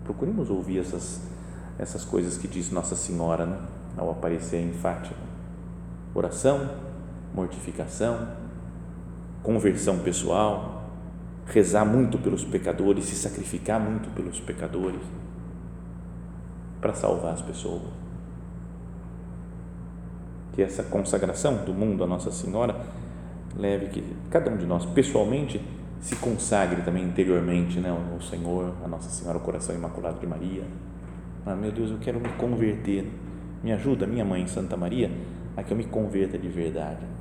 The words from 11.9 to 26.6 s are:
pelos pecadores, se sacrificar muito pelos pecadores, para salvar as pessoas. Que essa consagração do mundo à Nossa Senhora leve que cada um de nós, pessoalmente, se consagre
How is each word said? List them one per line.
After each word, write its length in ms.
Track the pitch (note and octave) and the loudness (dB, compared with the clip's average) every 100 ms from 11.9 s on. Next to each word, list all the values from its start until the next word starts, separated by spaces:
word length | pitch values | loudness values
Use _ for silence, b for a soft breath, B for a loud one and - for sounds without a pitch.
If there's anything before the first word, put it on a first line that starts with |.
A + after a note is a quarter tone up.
| A#2+ B2+ - | 8 6 4
pelos 260 | - F#2 | 2 0
pecadores, 600 | - F#2 E2+ E2+ G2 G2 - | 2 0 0 2 6 6 4
se 100 | - | 0
sacrificar 640 | G#2 - F#2+ F2+ - A2 | -2 -2 -4 -4 2 2
muito 300 | G#2+ A2 - - | 2 0 -2 -4
pelos 240 | F2+ E2+ | -4 -4
pecadores, 640 | - E2+ E2+ E2+ F#2 F2+ - - - - - - - - - - - - - - - - - - | -6 -4 -2 0 0 -2 -6 -8 -8 -8 -10 -10 -10 -10 -10 -10 -10 -10 -10 -10 -10 -10 -10 -2
para 140 | G2 | 0
salvar 400 | - G#2 F2 E2 | 2 2 4 2
as 80 | E2 | -2
pessoas. 420 | - - F2 E2+ - - - - - - - - - - - - - - - - - - - - - - - - - - - | -4 -4 -2 -4 -4 -8 -8 -10 -10 -10 -10 -10 -10 -10 -10 -10 -10 -10 -10 -10 -10 -10 -10 -10 -10 -10 -10 -10 -10 -10 -8
Que 80 | - | 2
essa 220 | F#2+ - | 2 4
consagração 800 | - G2+ G2 G#2 F#2 - D3 A#2 | 0 2 4 4 4 4 4 2
do 100 | F#2+ | 2
mundo 300 | F#2 G#2+ F#2+ | 2 2 4
à 40 | F2+ | 2
Nossa 240 | F2+ F2+ | 2 0
Senhora 440 | E2+ - F#2+ A#2 - B B B B B B - - | -2 -2 2 2 2 B B B B B B -8 -2
leve 300 | G2 G2+ G2 | 2 2 0
que 160 | - - F2 - | -4 -4 -6 2
cada 200 | - - | 4 4
um 80 | A2 | 2
de 80 | F2 | 2
nós, 200 | F2 - | 2 4
pessoalmente, 760 | - B2+ - G#2 C3 C#3+ - - - - - | 6 6 6 6 4 2 -2 -4 -8 -8 -8
se 140 | - - | -6 -2
consagre 680 | B2 G#2+ - G#2 | 0 0 4 6